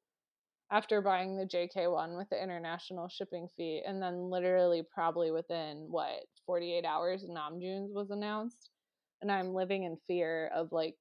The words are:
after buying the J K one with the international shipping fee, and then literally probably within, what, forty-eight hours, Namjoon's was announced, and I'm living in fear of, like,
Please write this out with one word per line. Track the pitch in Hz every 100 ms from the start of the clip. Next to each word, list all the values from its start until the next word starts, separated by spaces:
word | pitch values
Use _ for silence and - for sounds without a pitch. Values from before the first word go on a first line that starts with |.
| _ _ _ _ _ _ -
after | 208 - 208
buying | 196 185 190 190
the | 190
J | 175 175
K | 190 175
one | 160 160 175
with | 202
the | -
international | 190 170 165 170 - 185 180
shipping | - 190 175 175 -
fee, | 165 156
and | - 190
then | 180 180 180
literally | 180 180 185 180 170
probably | 165 - 165 170 160
within, | 160 165 170 156 147 156
what, | 165 - - - _
forty-eight | - 175 175 170
hours, | 170 156 175 190 185
Namjoon's | 165 151 170 185 190 202
was | 202 202
announced, | 208 208 214 233 - - _ _ _ _ -
and | 202
I'm | 196 185
living | 185 185 196
in | 180 165 -
fear | 175 160 165 160
of, | 156 165
like, | 160 160 -